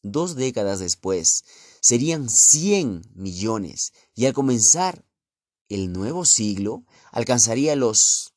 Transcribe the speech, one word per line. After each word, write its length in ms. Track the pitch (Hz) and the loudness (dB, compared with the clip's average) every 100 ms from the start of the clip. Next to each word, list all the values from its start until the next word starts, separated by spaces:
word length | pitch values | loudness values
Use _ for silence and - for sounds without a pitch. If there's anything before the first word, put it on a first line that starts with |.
Dos 340 | 101 117 175 143 | -6 -4 -4 -2
décadas 440 | 131 123 101 98 | -4 -2 -2 -2
después 640 | 90 - 95 92 76 - _ - - _ | -4 -6 -2 0 0 -2 _ -20 -20 _
serían 500 | - 117 147 160 123 | 0 2 0 -2 0
cien 720 | - - 156 185 202 139 87 82 | 4 4 4 2 0 0 -6 -12
millones 800 | - 95 90 107 113 90 - - _ _ - | -10 -10 -4 -4 -4 -6 -8 -10 _ _ -2
y 100 | 127 | -2
al 80 | |
comenzar 720 | 135 135 123 104 170 185 175 _ _ _ _ _ _ _ | 0 0 4 4 4 0 -4 _ _ _ _ _ _ _
el 240 | 101 92 | -6 -4
nuevo 320 | 90 104 170 170 | -4 -4 0 2
siglo 580 | - 107 98 101 117 _ _ _ | 2 2 -2 -4 -6 _ _ _
alcanzaría 640 | - 117 123 110 117 147 143 | -6 0 2 2 2 0 2
los 560 | 120 107 - - - | 2 2 2 0 -6